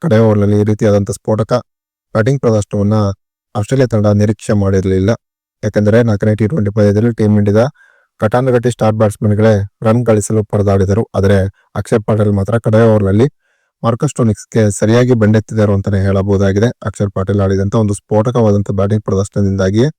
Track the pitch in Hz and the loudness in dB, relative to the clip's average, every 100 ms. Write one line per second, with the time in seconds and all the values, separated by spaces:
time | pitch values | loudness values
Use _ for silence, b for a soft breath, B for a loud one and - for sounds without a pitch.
0 | 170 107 113 104 101 104 104 107 110 101 | 0 2 2 2 2 2 0 0 0 0
1 | 98 101 - 107 110 123 - _ _ _ | -2 -6 -4 -4 -2 -4 -6 _ _ _
2 | _ 107 110 139 123 107 98 104 101 107 | _ -2 0 0 0 0 -2 -2 0 0
3 | 101 98 _ _ _ - 101 131 123 110 | -2 -6 _ _ _ -8 -4 -2 0 0
4 | 104 104 104 107 - 104 98 98 92 95 | 0 2 0 -2 -2 -2 0 0 0 0
5 | 95 117 _ _ _ _ 107 104 104 113 | 0 -4 _ _ _ _ -4 0 2 2
6 | 117 101 110 107 107 156 101 107 104 101 | 2 0 -2 0 -2 -2 -4 0 2 2
7 | 117 113 107 104 101 104 131 b b b | 0 0 0 2 2 0 0 b b b
8 | b _ 107 123 131 123 123 - 110 110 | b _ -2 0 0 0 -2 -2 -2 0
9 | 107 - 107 104 110 104 101 _ 113 117 | -2 0 -2 2 2 2 -2 _ -2 0
10 | 117 107 - 110 104 107 101 98 95 98 | 2 0 0 -2 -2 -2 0 0 0 -2
11 | - - 98 98 98 - _ - - 117 | -2 -2 0 0 0 -8 _ -10 -2 -2
12 | 104 110 107 101 95 113 117 110 117 107 | 0 0 0 0 -2 -2 0 2 4 2
13 | 95 101 143 - _ _ _ _ 117 117 | 2 2 0 -2 _ _ _ _ -4 -2
14 | 143 - 113 104 - 117 107 - 107 117 | -4 0 -2 -2 -4 0 0 0 0 2
15 | 127 120 104 110 - 110 104 98 98 98 | 2 2 2 2 0 -2 0 0 -2 -2
16 | 98 98 95 98 98 98 120 - - - | 0 0 0 0 2 2 -2 -2 -10 -6
17 | 101 - 95 101 98 98 98 113 107 104 | -6 -4 -4 0 0 0 0 0 -2 -4
18 | _ 107 113 120 107 101 98 98 101 113 | _ -2 0 0 2 0 -2 -4 -2 -2
19 | - 95 98 - 98 95 95 104 139 | -2 -4 -4 -2 -2 0 0 0 -2